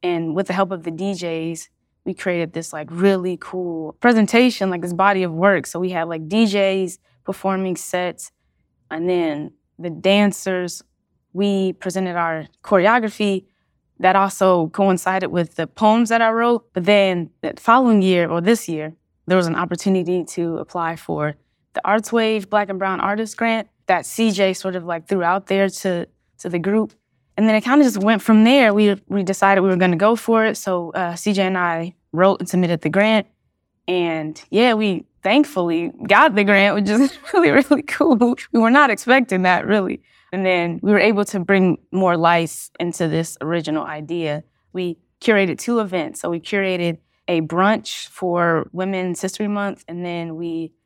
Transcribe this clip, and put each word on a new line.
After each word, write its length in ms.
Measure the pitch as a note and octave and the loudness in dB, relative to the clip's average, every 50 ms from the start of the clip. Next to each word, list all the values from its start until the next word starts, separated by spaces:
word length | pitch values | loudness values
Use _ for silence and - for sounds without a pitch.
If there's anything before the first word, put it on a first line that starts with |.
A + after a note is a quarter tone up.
| - | -4
And 320 | F3+ F3 E3+ E3 D#3+ D3+ | -2 -4 -2 -4 -4 -4
with 140 | F3 G3 - | -4 -4 -4
the 40 | F3+ | 0
help 180 | F#3 G3 F3+ | -2 -2 -2
of 120 | G3 F3 D#3+ | -2 -10 -8
the 80 | F3 | -10
D 220 | E3 D#3+ F#3+ G3 G3+ | -8 -6 -6 -6 -6
Js, 560 | F3 F3 E3+ E3 D#3+ D#3+ E3 E3 D#3+ - _ _ _ _ _ _ _ _ | -6 -6 -8 -6 -6 -6 -8 -8 -10 -14 _ _ _ _ _ _ _ _
we 80 | - F#3 | -10 -10
created 400 | - - G3 F3+ E3+ E3 E3 - | -6 -4 -4 -2 -2 -4 -4 -6
this, 220 | E3 E3 - - | -10 -10 -10 -12
like, 140 | D#3 D3+ D#3 | -14 -14 -12
really 480 | E3 E3+ F#3 G3 G3 F#3+ F3 F#3 F3+ E3 | -6 0 2 2 2 2 -2 -4 -6 -8
cool 540 | - - - F#3 F#3 F3 E3+ D#3+ D#3+ D3+ - _ | -10 -10 -8 -8 -6 -6 -6 -8 -8 -10 -12 _
presentation, 680 | - A#3+ A#3+ A3 G#3+ F#3+ - A#3 B3+ B3+ A3+ - G3+ F#3+ | 2 2 4 4 2 2 4 4 4 4 2 0 -4 -4
like, 140 | F#3 F3 E3+ | -4 -4 -6
this 100 | F3+ F3 | -6 -2
body 300 | E3+ F#3+ G3 G3+ F#3+ F#3 | 0 2 2 2 2 0
of 100 | F3 D#3+ | -2 -2
work. 340 | D#3+ F3 G3+ G3 E3+ C3 | 2 2 2 2 2 -2
So 140 | - - E3+ | -4 -8 -6
we 100 | F3+ F#3 | -6 -4
had, 180 | F3+ F3 E3 E3 | -4 -4 -6 -6
like, 200 | E3+ D#3+ D#3+ D#3 | -6 -10 -8 -2
D 160 | F#3+ A3 A3+ | 2 2 2
Js 540 | G#3+ G3 G#3 G3 G3 F#3+ F#3+ F#3+ F3 F3 - _ _ _ _ _ | 2 2 2 0 0 0 0 -2 -4 -6 -12 _ _ _ _ _
performing 520 | - F#3+ - - F#3+ G3 F#3+ F#3+ F#3 F3+ | -10 -10 -6 -4 -4 -2 -2 -2 -4 -4
sets, 540 | D#3 - - - F3+ F3+ F3+ E3 _ - - _ _ _ _ _ _ _ _ _ _ _ _ | -6 -8 -8 -6 -4 -4 -6 -8 _ -18 -20 _ _ _ _ _ _ _ _ _ _ _ _
and 180 | D#3 D#3+ E3+ F3+ | -10 -6 -4 -2
then 440 | F3+ F3 E3+ D#3+ D3+ D3 D3+ - _ _ _ _ _ _ | 0 0 0 -2 -4 -6 -8 -12 _ _ _ _ _ _
the 100 | E3 F3 | -10 -10
dancers, 920 | D#3+ D#3+ F3 F#3+ G3 G3+ G#3 G3+ F#3 - - F#3+ F#3+ F3+ F3+ F3 - - - _ _ _ _ _ _ _ _ _ _ | -10 -4 0 2 2 4 2 2 0 -2 -6 -6 -4 -4 -6 -8 -10 -14 -18 _ _ _ _ _ _ _ _ _ _
we 400 | F3 G3+ G3+ G3+ G3 F#3+ F#3+ F3 | -4 -2 -2 0 0 -2 -2 -4
presented 420 | _ - F#3+ F3 F#3+ F#3+ F#3 F3 | _ -10 -8 -6 -4 -6 -4 -4
our 320 | F3 E3+ E3 E3 D#3+ D3+ - _ _ _ | -4 -4 -4 -4 -6 -8 -12 _ _ _
choreography 840 | - G#3 F#3+ F3 G3+ A3+ B3 A3 G#3+ G3+ - G#3+ G3+ G3 F#3 F#3+ _ _ _ _ _ _ _ _ _ _ _ | 0 2 4 4 4 2 2 0 -2 -4 -2 -2 -2 -2 -4 -6 _ _ _ _ _ _ _ _ _ _ _
that 160 | - F#3 F#3+ | 2 4 4
also 540 | G3 G3 G3 - - G3 F#3+ F#3 F3 E3 D#3+ | 4 2 0 0 0 2 4 4 2 0 -2
coincided 600 | - - G3 G3 F#3 F3 - F#3+ F#3 F#3+ F#3 D#3+ | -2 0 2 2 2 0 0 -2 -2 -2 -4 -2
with 240 | - F3 E3+ D#3+ _ | -2 -4 -4 -4 _
the 120 | - E3 | -8 -8
poems 440 | - _ - A3 G#3+ G#3+ A#3 A#3+ G#3+ | -8 _ 2 2 4 4 4 2 2
that 100 | A3+ A#3 | 2 2
I 100 | A3+ A3+ | 2 2
wrote. 420 | A3 A3+ A#3 A#3+ A#3+ A3+ _ _ _ | 2 2 2 2 0 0 _ _ _
But 100 | F#3 F3 | -4 2
then 460 | F3 G#3 G3+ G3 F#3+ F#3 F3 E3+ - _ _ | 4 4 4 4 2 0 -2 -4 -8 _ _
the 140 | - - - | -8 -8 -8
following 460 | - - - A3+ B3+ C4 A#3+ A3+ G#3 F#3+ | -6 2 4 4 4 6 4 4 4 4
year, 260 | F#3+ F#3 F3 E3+ D#3+ | 4 2 2 2 0
or 120 | E3 E3+ E3+ | -2 -2 2
this 260 | F#3+ A#3 A3 - - | 2 0 0 0 -6
year, 260 | E3 D#3 D3+ D#3 D#3+ _ _ _ _ _ _ | -8 -8 -8 -10 -12 _ _ _ _ _ _
there 100 | - F3+ | 0 0
was 100 | F#3+ F3+ | 2 2
an 100 | E3+ E3 | 0 -2
opportunity 680 | - F3 F3 F3+ E3 - G3+ F#3+ F#3 F3+ E3 F3+ F#3 E3 | -4 -4 -4 -6 -4 -2 0 0 0 0 -2 -2 -4 -4
to 340 | - - - E3+ E3+ E3 - | -6 -6 -6 -6 -4 -4 -8
apply 380 | - _ - F3+ E3+ E3 E3 | -10 _ -8 -6 -6 -6 -6
for 380 | D#3+ - - E3 D3+ D3+ D3+ D3 _ _ _ _ _ _ _ _ | -8 -8 -8 -6 -4 -4 -4 -6 _ _ _ _ _ _ _ _
the 80 | - - | -6 -2
Arts 280 | - G3+ A3 G#3+ - A#3 | 0 0 0 0 0 -2
Wave 380 | A#3 A3+ A3 A3 G#3+ F#3+ G3 | 0 0 0 0 -2 -4 -2
Black 180 | - G#3 G#3 F#3+ | -2 -2 -2 -2
and 100 | G3 F#3 | -4 -4
Brown 220 | G3 F#3+ F#3+ F3+ | -4 -4 -4 -2
Artist 360 | - G3 G3+ G#3 A3+ G#3+ - | -2 -2 -2 -4 -4 -8 -6
Grant 320 | - A#3 A#3 A3+ A3+ G#3 _ _ _ _ | -4 -2 -2 -2 -2 -6 _ _ _ _
that 180 | - F#3+ F3 - | 0 0 0 0
C 260 | - - - A3+ A3+ | -6 -4 0 0 0
J 220 | G3+ F#3 G3+ F#3+ F#3 | 2 2 0 0 0
sort 240 | - - F#3+ F#3 | -2 -6 -6 -6
of, 80 | F3+ E3+ | -6 -6
like, 240 | E3+ F3 E3 E3 - | -6 -6 -6 -4 -4
threw 140 | G3 F#3+ F3 | -2 0 0
out 240 | E3+ F3+ G3+ F#3+ | 0 0 -2 -2
there 220 | - G3 G3 G3 G3 | -2 0 2 2 0
to, 380 | F#3+ - - G3 F3+ E3+ F3 _ _ _ _ _ _ _ | -2 -4 -4 -4 -2 -2 -4 _ _ _ _ _ _ _
to 100 | - F#3 | -10 -6
the 100 | E3+ F3 | -4 -4
group. 340 | D#3+ F#3+ G3+ A3 A3 G#3+ _ _ _ _ _ _ _ _ _ | -2 0 0 0 0 -2 _ _ _ _ _ _ _ _ _
And 120 | - G#3+ A3 | 0 2 2
then 80 | G#3+ | 2
it 60 | G#3+ G#3+ | 2 2
kinda 220 | A#3+ C4 D4 D4 | 2 4 4 4
just 140 | B3+ G#3+ G#3 | 4 2 0
went 240 | F#3+ G#3 A3+ G#3 - | 2 2 2 2 2
from 220 | - A3+ G#3+ A3 | 4 6 6 8
there. 280 | A#3 C4 C#4+ B3+ A3 G3+ | 6 6 6 6 4 4
We, 220 | G#3 G#3+ G#3 G3+ G3 _ _ | 4 4 4 2 0 _ _
we 160 | - G3+ F#3+ | -4 -2 -2
decided 380 | F3 G3 - - G3 G3 G3 F#3 | -2 -2 2 4 4 4 4 4
we 60 | G3 | 2
were 80 | F#3 | 2
gonna 200 | F3+ F#3 F3+ F3 | 4 2 2 2
go 180 | D#3+ F#3+ G#3+ A#3 | 4 4 2 2
for 300 | A3 - - A3+ A3+ A3 | 2 0 0 2 2 2
it. 120 | A3 G#3+ | 0 -2
So, 340 | - - G3+ F#3 F3 F3 E3 | -4 -4 -4 -4 -4 -4 -6
uh, 260 | - - F#3 E3+ F3 | -6 -4 -4 -4 -6
C 160 | F3 - G#3+ G#3 | -4 -2 -2 0
J 100 | F#3+ G3 | 0 0
and 160 | F#3 F#3+ F#3 | 0 0 0
I 360 | F3+ F3 E3+ E3 E3+ F3+ - _ _ _ - | 0 0 -2 -2 -6 -8 -10 _ _ _ 0
wrote 260 | D#3 F#3 G3 G3 - | 2 4 4 4 2
and 100 | F3 F3+ | -4 -2
submitted 340 | - F3+ F3+ E3 F3 D#3+ - | 0 0 0 2 0 -2 -2
the 80 | D#3+ | -2
grant. 360 | D#3 F#3+ G3+ G#3+ A3 A3 G3+ _ _ _ _ _ _ _ _ _ _ _ _ - | 0 2 2 2 2 0 0 _ _ _ _ _ _ _ _ _ _ _ _ -4
And 520 | F3+ F3+ F3 E3+ E3 D#3+ D#3 D#3 D3+ - - _ | -2 -2 -2 -2 -4 -4 -6 -8 -10 -12 -14 _
yeah, 240 | - G3 A#3 B3 A#3 | 0 2 2 4 2
we 300 | G#3+ A3 G#3 F#3+ E3 - _ _ _ _ | 2 0 0 -2 -2 -6 _ _ _ _
thankfully 680 | F#3+ G#3+ C#4 D4+ - - F#3+ F3 E3+ E3+ E3 E3+ E3+ - - - | 0 2 2 2 0 0 -4 -2 0 0 -2 -2 -4 -8 -10 2
got 300 | F#3 G3 G#3+ C#4 D#4 G3 | 4 6 6 6 6 4
the 80 | G#3 G3+ | 2 2
grant, 320 | G3 G#3 G3 G3 G3+ F#3 | 4 4 4 4 4 2
which 120 | G#3 G#3 G3 | 0 0 0
is 300 | G#3+ A3+ C4+ C4+ - - - | 2 2 2 2 0 -6 -16
<laughs> 80 | - - | -2 0
really, 180 | G4 E4 D4+ | 2 4 6
really 320 | C#3+ B3+ C4+ - D4 B3+ - | 4 4 4 4 0 0 0
cool. 540 | - - - D4 D#4 C#4 G#3 A#3+ A#3+ B3 - - - - | -6 -4 0 2 2 4 4 4 2 0 -2 -6 -2 0
We 80 | A#3 | 2
were 100 | A3 A3+ | 2 4
not 200 | A#3+ C#4+ D4 C4+ | 4 4 4 4
expecting 520 | G#3+ G3+ - A#3+ B3 C4+ B3+ - G3 F#3 F3+ | 2 -2 0 2 2 2 4 2 -2 0 2
that, 240 | F3+ F3+ - - | 2 2 2 2
really. 340 | - G3+ G#3+ F#3+ F#3+ - - _ _ _ _ _ _ - | 0 0 0 0 -2 -6 -8 _ _ _ _ _ _ -6
And 140 | F#3 F#3+ | -4 0
then 320 | F#3+ F#3 F3+ E3+ E3+ E3+ - | 0 0 0 0 -2 -4 -2
we 120 | - G3 G#3 | 2 2 4
were 80 | G3+ | 6
able 240 | F3 G#3+ A3+ G3 G#3 | 6 4 4 2 -2
to 160 | - - G3 | -2 -4 -6
bring 380 | F3 - G3 G3 F#3 F#3 E3 - _ _ | 0 2 2 4 4 4 2 0 _ _
more 260 | - F#3 F#3+ F#3 F3 | -4 0 0 2 2
life 540 | E3 E3 E3+ E3+ E3+ E3+ D#3 - - - - _ - | 2 2 2 2 2 0 -2 -6 -12 -16 -18 _ -8
into 300 | E3 F3 E3 - F3+ D#3+ | -6 -6 -4 -2 -4 -2
this 280 | D3+ D#3+ E3 D#3+ - - | 0 -2 -4 -4 -8 -10
original 440 | - D#3 E3 F3 D#3+ D#3 D3+ D#3 - | -6 -4 -4 -4 -4 -4 -6 -6 -6
idea. 600 | - D#3 D3+ D3+ D3+ E3 F3 E3 D#3 D3 D3+ - _ _ _ _ _ _ | -6 -10 -10 -10 -8 -8 -6 -4 -4 -6 -6 -10 _ _ _ _ _ _
We 260 | F3+ F#3 F3 E3 _ _ _ _ _ | -8 -6 -6 -8 _ _ _ _ _
curated 380 | - - A3 G3+ G3 F#3 D#3+ - | 0 2 2 2 2 0 -2 -6
two 220 | - - A#3+ A#3 | -4 -4 -2 -2
events. 400 | G#3+ G3 F3+ F#3 D#3 C#3 - - | -2 -2 -4 -6 -6 -6 -8 -10
So 100 | - F3 | -8 -6
we 80 | E3+ E3+ | -6 -6
curated 600 | E3 - - G3+ G3 F#3+ F#3 F3+ F3 E3+ E3 D#3+ _ _ _ _ _ | -8 -6 -4 -4 -2 -2 -2 -2 -2 -4 -4 -6 _ _ _ _ _
a 140 | - F3+ E3 | -4 -2 -2
brunch 680 | D#3+ D3+ D#3+ E3+ F#3 G3+ A3 A3 A3 - - - - - | -2 -4 -6 -4 -2 -2 -2 -2 -4 -10 -14 -14 -14 -18
for 600 | _ - - F#3 F3 F3 F3 E3+ E3 D#3 - - - | _ -10 -6 -4 -2 -2 0 0 0 -2 -4 -6 -8
Women's 480 | E3+ F#3 F#3+ G3 F#3 F#3 F3+ F3 - | -8 -8 -6 -6 -6 -6 -6 -6 -6
History 280 | - F#3+ - - G#3+ G3+ | -8 -10 -6 -6 -6 -6
Month, 360 | G#3 G3+ G3+ G3+ F#3+ - _ - | -4 -4 -6 -6 -8 -10 _ -16
and 160 | E3 F3 F3+ | -12 -10 -8
then 320 | F3 F3 E3+ E3+ E3 D#3+ | -8 -8 -8 -8 -10 -10
we 360 | D#3+ E3+ E3+ E3 E3 E3 D#3+ _ _ _ | -10 -10 -8 -8 -8 -10 -10 _ _ _